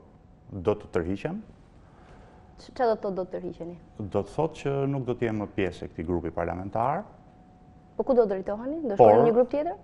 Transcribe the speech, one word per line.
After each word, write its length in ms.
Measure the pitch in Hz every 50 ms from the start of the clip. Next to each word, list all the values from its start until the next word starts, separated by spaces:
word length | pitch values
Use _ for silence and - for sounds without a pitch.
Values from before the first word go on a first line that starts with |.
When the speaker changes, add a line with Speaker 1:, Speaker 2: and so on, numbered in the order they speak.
| - - - - - - - - - - -
Speaker 1:
do 220 | 98 85 85 101
të 140 | 104 - - -
tërhiqem. 440 | 92 80 85 98 98 - 151 185 214 220 - - - - - - - - - - - - - - - - - - - - - -
Speaker 2:
Ç-, 160 | - - - -
çfarë 160 | - 254 226
do 80 | 220
të 60 | 214 -
thotë 120 | 208 185
do 80 | 180 185
të 100 | 185 -
tërhiqeni? 400 | 175 180 175 - - 170 170 175 170 - - - -
Speaker 1:
Do 220 | 107 95 - 101 98
të 120 | - -
thotë 260 | - 156 160 156 - -
që 120 | 143 139 139 139 139
nuk 160 | 139 139 127 117
do 60 | 120
të 120 | - 120 113
jem 120 | 107 104 101
më 60 | 95 -
pjesë 300 | - 98 90 85 - -
e 40 | 80 -
këtij 160 | - 85 82
grupi 240 | 90 85 82 82 80
parlamentar. 680 | 87 85 85 85 87 95 101 - 110 117 131 151 185 220 - - - - - - - - - - - - - - - - - -
Speaker 2:
Po 80 | - 214
ku 120 | - 262
do 100 | 240 226 196
drejtoheni? 540 | 196 190 190 - 202 214 240 269 302 330 311
Do 120 | 240 202
Speaker 1:
Por, 160 | 202 233 214 214
Speaker 2:
shkoni 100 | 233 240
në 60 | 233
një 40 | 220
grup 140 | 240 254 240 -
tjetër? 240 | 285 302 349 381 -